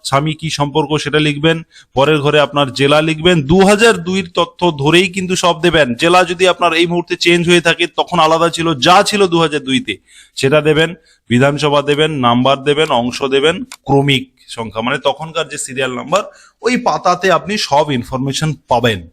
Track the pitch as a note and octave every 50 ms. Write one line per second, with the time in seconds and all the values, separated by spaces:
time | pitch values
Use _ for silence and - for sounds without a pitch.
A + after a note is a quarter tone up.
0 | _ - C3+ C#3 D3+ D#3 D#3 - D#3+ D#3+ - - D3 C#3+ C3+ D#3 D3 C#3 D#3 D3
1 | - C#3+ C#3 D#3 D3+ D3+ C#3+ C#3+ D3 E3 E3 E3 D#3+ _ _ - - _ _ B2+
2 | C#3 C#3+ D#3 D3 C3+ D3 D3+ D3+ C#3+ - - C#3+ C#3+ C3 B2 - C#3 C#3 D3 D3+
3 | D#3+ E3 D#3+ D#3 D#3 F3+ F3+ E3 C#3 C3+ E3+ F#3+ F#3+ G3 G#3+ G#3 A3+ A#3 G#3+ F3
4 | E3 F3 F#3 F#3+ F3+ E3+ _ F3+ E3+ E3+ _ - F3+ F3 D#3 C#3 C3+ D3+ D#3 F3
5 | F#3+ F#3+ F3 G3 F3+ F3+ F#3 - - F3 E3+ D#3+ D#3+ F3 - D#3+ D3 B2 A#2 A#2
6 | D#3+ E3+ F3 F3+ F#3 E3 F3+ E3+ F#3 F3+ F3 - F#3 E3+ E3 E3 E3+ E3+ F3 -
7 | - - F3+ - - E3+ F3 F3 E3+ E3+ F3 F3 - E3+ D#3+ D#3+ E3+ D#3+ _ -
8 | D3+ - F3+ E3+ D#3 D#3 D#3+ E3 E3 E3+ E3 E3 E3 E3+ D#3+ B2+ B2 D#3+ F3+ G3
9 | G3+ - G#3 G3+ G3 F3+ E3+ E3 E3 D#3 D3 D3 C3 C3 C3 B2 - - F#2+ -
10 | _ _ _ - - _ _ - C3 C3+ D3 D3+ D3 D#3 D3+ D3+ D#3+ D#3+ F3 -
11 | _ _ _ _ _ _ A#2 B2 C3 C#3+ D3 C#3 C#3+ D3 C#3+ D3 C#3 D3 D3 C#3+
12 | D#3 D#3 D#3 C#3 B2+ A#2+ A#2+ B2 B2+ C3+ C#3 C3+ C3 D3 C#3+ D3 D#3+ D3+ C#3 A#2+
13 | A#2 B2 A#2+ - C#3 C3+ C3 C3+ C#3 D#3+ F3 F#3+ - _ - _ _ - C#3 C#3
14 | C#3 C#3+ C#3 B2+ C3+ _ _ _ _ - - A#2+ A#2 G#2+ G2+ A2+ A#2 B2 C#3 D3
15 | - C#3+ C#3 C#3 D#3 D#3+ D3+ E3 D#3 C#3 D3 C#3+ - - B2+ C3+ C3+ C3 B2 A#2+
16 | A#2+ C#3 E3+ G3 G#3+ - - _ - _ _ _ - A#3 B3 - - G3+ D3+ D#3+
17 | - F#3 F3+ F3+ G3 F#3+ E3+ D3+ - F3+ G#3 G#3 - - C#3 C#3+ D#3+ D3+ C#3 A#2+
18 | A2+ - C3+ B2 C3+ C#3 C3+ - D#3+ D#3 C#3+ - _ _ C3 A#2 A#2+ A#2+ G#2+ F2+
19 | E2 E2